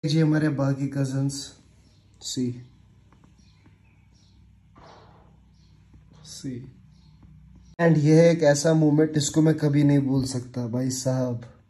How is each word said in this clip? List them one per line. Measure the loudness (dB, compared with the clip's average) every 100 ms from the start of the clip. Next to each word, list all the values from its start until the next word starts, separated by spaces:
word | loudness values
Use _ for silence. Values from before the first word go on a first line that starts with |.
जी | -2 0
हमारे | 2 2 -2
बाकी | -2 -2 -2 -4
cousins, | -4 -4 -2 -4 -6 -16 -20 _ _ _ _ _ _
सी, | -12 -6 -6 -8 -18 _ _ _ _ _ _ _ _ _ _ _ _ _ _ _ _ _ _ _ _ _ -20 -20 -20 -20 -20 _ _ _ _ _ _ -20 -20 -20
सी। | -20 -14 -12 -12 -16 -20 -20 -20 -20 -20 -20 -20 -20 -20 -20 -2
And | 2 4
ये | 4
है | 6 6
एक | 4
ऐसा | 2 2 2
moment | 2 4 2 2
जिसको | 0 -2 2
मैं | 2 2
कभी | 0 2
नहीं | 4 2
भूल | 2 -2
सकता | -2 -8 -8 -8 -6
भाई | -4 -4
साहब। | -4 -4 -2 -4 -6 -12 -20